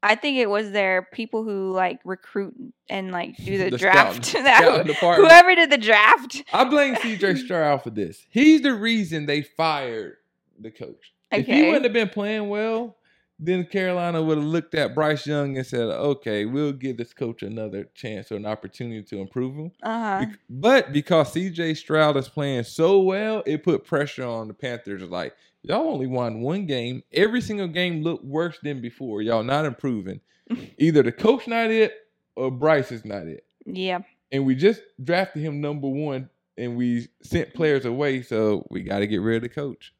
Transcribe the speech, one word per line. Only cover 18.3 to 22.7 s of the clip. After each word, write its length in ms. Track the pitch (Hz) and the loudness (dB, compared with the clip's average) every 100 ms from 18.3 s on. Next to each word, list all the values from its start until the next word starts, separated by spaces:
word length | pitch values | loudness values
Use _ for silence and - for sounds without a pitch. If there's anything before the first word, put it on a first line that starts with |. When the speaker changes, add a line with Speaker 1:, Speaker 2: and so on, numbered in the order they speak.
Speaker 2:
or 60 | 107 | -10
an 100 | 104 | -8
opportunity 560 | 107 104 - 120 113 | -10 -10 -12 -10 -10
to 140 | 104 101 | -12 -12
improve 360 | 95 127 127 143 | -8 -6 -6 -8
him." 160 | 160 _ | -14 _
Speaker 1:
Uh-huh. 360 | 220 226 220 190 214 | -8 -6 -4 -4 -6
Speaker 2:
Bec-, 120 | 208 _ | -8 _
but 420 | 127 196 269 - | -2 4 4 2
because 400 | 143 - 165 143 | -4 2 2 2
C 160 | 165 190 | -2 -6
J 220 | 165 165 | -6 -6
Stroud 420 | 156 - 156 151 143 | -6 -2 2 2 2
is 100 | 131 | -4
playing 360 | - 139 131 | -6 -4 -4
so 360 | 117 | -6